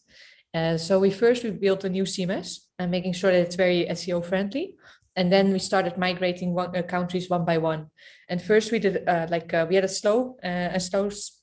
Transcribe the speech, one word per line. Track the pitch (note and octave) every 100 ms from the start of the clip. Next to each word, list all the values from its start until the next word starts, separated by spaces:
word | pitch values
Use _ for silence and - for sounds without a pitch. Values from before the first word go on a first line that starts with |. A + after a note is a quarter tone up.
| _ - - - _
Uh, | E3 E3 E3
so | E3 F#3+
we | G3
first, | G3 A#3 B3
we | A#3
built | E3+ G3 F#3+
a | F#3+
new | F#3 G3
C | G3
M | F3
S | G#3+ - - _ -
and | F3+
making | F3+ F#3
sure | F3+ G3
that | F3+
it's | F3 F3
very | F3+ F3 -
S | E3 -
E |
O | F3
friendly. | F3 F#3+ G3+ C4+ F#4+ - - - _ F#3
And | F3+
then | G3 G3
we | F#3+
started | - F#3+ F3 F#3
migrating | F3+ F3 F3+ F3 F3+
one, | F3 F3 F3+
uh, |
countries | F3 F3+ F3+ F3+ F3+
one | F3 E3+
by | E3
one. | D#3+ D#3 D#3 _ - - -
And | F3
first | F#3+ G#3+ A3
we | A3+
did, | G3 F3 -
uh, | E3+ E3
like, | E3+ E3+
uh, | E3+ E3
we |
had | F#3+
a | F#3
slow, | - G#3 A3+ B3+ -
uh, | F3+ F3+ F3
a | F#3
slow | F3+ G3 G3+
s-, | - - -